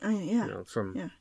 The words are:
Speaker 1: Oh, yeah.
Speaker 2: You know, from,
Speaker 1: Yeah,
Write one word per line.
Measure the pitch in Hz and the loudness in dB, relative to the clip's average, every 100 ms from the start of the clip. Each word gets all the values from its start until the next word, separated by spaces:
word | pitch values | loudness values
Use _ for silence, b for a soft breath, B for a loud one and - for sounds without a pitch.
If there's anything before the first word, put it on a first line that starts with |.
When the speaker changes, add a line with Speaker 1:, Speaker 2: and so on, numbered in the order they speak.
Speaker 1:
Oh, | 214 | 0
yeah. | 214 170 233 208 | 2 4 2 2
Speaker 2:
You | |
know, | 98 | -4
from, | 92 117 98 92 | -4 -2 -2 -2
Speaker 1:
Yeah, | 175 - | -6 -6